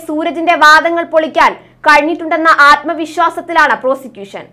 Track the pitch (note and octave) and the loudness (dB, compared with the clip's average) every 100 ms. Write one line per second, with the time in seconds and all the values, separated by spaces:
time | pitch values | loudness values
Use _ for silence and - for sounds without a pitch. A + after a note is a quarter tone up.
0 | E4 D4+ E4+ E4+ E4+ D#4+ D4+ D#4 E4 E4+ | -4 -6 -6 -4 -2 2 4 4 2 -4
1 | E4 D#4+ D#4 D#4+ C4 - - _ G#3 D4 | -2 -2 -2 0 0 0 -16 _ 2 2
2 | D4 E4+ D#4+ E4 D#4+ D4 C#4+ D4 D4 D#4+ | 2 -4 -4 -2 0 4 4 2 0 -8
3 | D#4 D#4+ E4+ E4+ E4 E4 D4 A3 B3+ C4+ | -8 -4 -4 -4 -4 0 0 0 -4 -6
4 | B3+ G3+ G3 F#3 D3 | -8 -20 -18 -18 -18